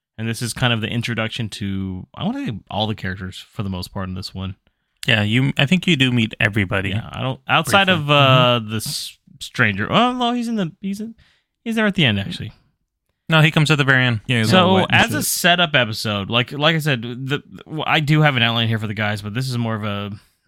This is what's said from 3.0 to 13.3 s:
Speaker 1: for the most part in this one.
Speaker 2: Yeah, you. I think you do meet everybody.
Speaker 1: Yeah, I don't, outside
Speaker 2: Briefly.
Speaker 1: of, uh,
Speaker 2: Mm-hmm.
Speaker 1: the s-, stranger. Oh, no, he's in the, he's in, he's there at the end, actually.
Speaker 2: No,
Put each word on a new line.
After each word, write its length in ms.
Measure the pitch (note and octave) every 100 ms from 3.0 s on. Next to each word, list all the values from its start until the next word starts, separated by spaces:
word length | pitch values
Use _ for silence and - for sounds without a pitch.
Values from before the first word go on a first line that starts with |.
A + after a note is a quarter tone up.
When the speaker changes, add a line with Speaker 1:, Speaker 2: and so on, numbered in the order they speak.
| G2 F#2 F#2 -
Speaker 1:
for 240 | - -
the 80 | G2
most 240 | F#2 F2+
part 160 | G#2 F#2
in 60 | F#2
this 180 | -
one. 220 | F#2+ F#2+ F#2+ _ _ _ - -
Speaker 2:
Yeah, 160 | A2
you. 300 | G#2 A2+ C#3 -
I 80 | C#3
think 220 | F#3 -
you 80 | D3+
do 160 | C3
meet 220 | B2 A2 -
everybody. 520 | A#2 G#2 F#2+ G2+ G2
Speaker 1:
Yeah, 180 | G2 -
I 80 | -
don't, 180 | B2+ B2+ -
outside 380 | C#3+ E3 G3 F#3+
Speaker 2:
Briefly. 180 | F3+
Speaker 1:
of, 60 | C#3+
uh, 500 | D3 C#3 C3 B2 A#2+
Speaker 2:
Mm-hmm. 80 | G#2+
Speaker 1:
the 40 | G#2+
s-, 400 | B2 - - - _ -
stranger. 500 | - - A3 F#3 -
Oh, 220 | D#3+ B3
no, 220 | B3 A#3+
he's 160 | B3 A#3
in 60 | A3+
the, 180 | F3 -
he's 180 | G3 G3+
in, 160 | A3 A3+ _ _ _ _
he's 120 | A3+ A3+
there 100 | G#3+
at 100 | F#3
the 80 |
end, 160 | C#3 G2+
actually. 320 | F#2+ F2 A2+ - _ _ _ _ _ _
Speaker 2:
No, 100 | -